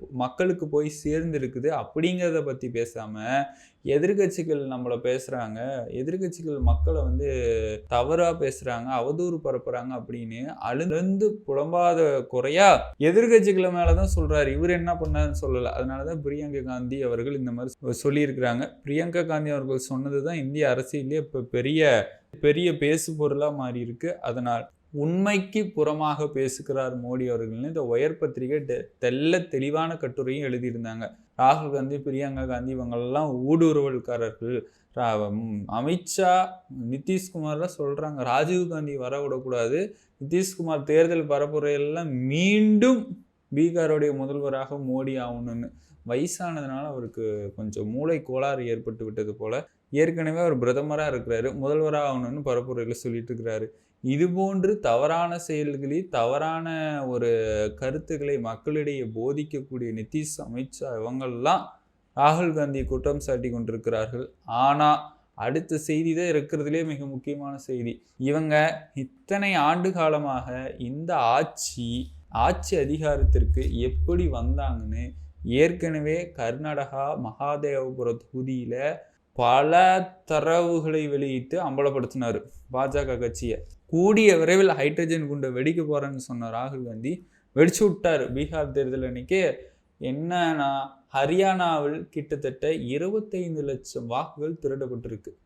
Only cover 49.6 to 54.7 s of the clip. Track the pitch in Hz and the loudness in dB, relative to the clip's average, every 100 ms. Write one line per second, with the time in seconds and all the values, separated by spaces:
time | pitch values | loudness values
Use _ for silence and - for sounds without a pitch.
49.6 | 151 _ - 139 160 170 156 160 175 135 | -8 _ -4 2 2 2 -2 0 0 2
50.6 | 120 127 147 151 151 127 107 113 127 139 | 2 2 0 -2 -2 -2 -2 -2 -2 -2
51.6 | 135 151 156 147 143 127 123 147 139 123 | 0 0 2 0 0 -2 -4 -4 -2 -2
52.6 | 127 123 117 117 127 117 117 117 113 110 | -2 -4 -4 -4 -6 -6 -6 -6 -4 -4
53.6 | 110 - _ _ 127 143 180 175 190 190 | -6 -12 _ _ -2 2 2 2 0 2
54.6 | 190 | 2